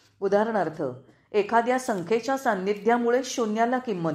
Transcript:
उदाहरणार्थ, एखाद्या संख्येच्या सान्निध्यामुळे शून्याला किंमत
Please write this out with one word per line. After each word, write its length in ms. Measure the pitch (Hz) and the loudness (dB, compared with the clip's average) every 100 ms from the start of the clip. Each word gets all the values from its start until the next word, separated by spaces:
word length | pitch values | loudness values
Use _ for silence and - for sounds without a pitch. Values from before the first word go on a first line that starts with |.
| _ _ | _ _
उदाहरणार्थ, 640 | 196 202 220 220 160 156 139 127 - _ _ | 0 2 2 0 -2 -2 -6 -8 -16 _ _
एखाद्या 480 | 208 202 226 233 254 | 0 2 2 2 0
संख्येच्या 580 | 254 202 170 226 233 269 | 0 -4 0 -2 0 -2
सान्निध्यामुळे 840 | 269 202 185 202 196 240 233 240 | 0 0 -2 0 2 2 4 2
शून्याला 540 | 269 - 226 214 233 254 | 0 -2 -2 0 2 0
किंमत 340 | 247 185 165 | -2 -2 -2